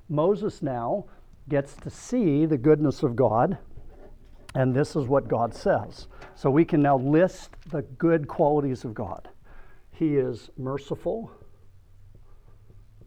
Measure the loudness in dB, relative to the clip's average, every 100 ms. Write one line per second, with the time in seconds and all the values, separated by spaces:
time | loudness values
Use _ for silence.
0 | -6 0 2 0 -2 -4 -4 -4 -4 -4
1 | -6 -18 -20 -18 -4 -2 -2 -8 -14 -14
2 | -4 0 2 2 2 4 4 4 4 0
3 | 0 2 2 4 2 0 -10 -16 -16 -18
4 | -20 -20 -20 -20 -8 0 2 2 0 -2
5 | 0 0 2 0 -2 -2 0 0 -2 -12
6 | -18 -18 -20 -4 2 4 4 4 4 4
7 | 4 4 2 0 -18 -20 -10 -8 -8 -2
8 | 2 2 0 0 2 2 0 -4 -8 -8
9 | -10 -10 -14 -20 -20 -20 -20 -20 -16 -4
10 | 0 2 0 -4 -12 -10 -8 -6 -6 -8
11 | -6 -6 -8 -16 -20 -20 -20 -20 -20 -20
12 | -20 -20 -20 -20 -20 -20 -20 -20 -20 -20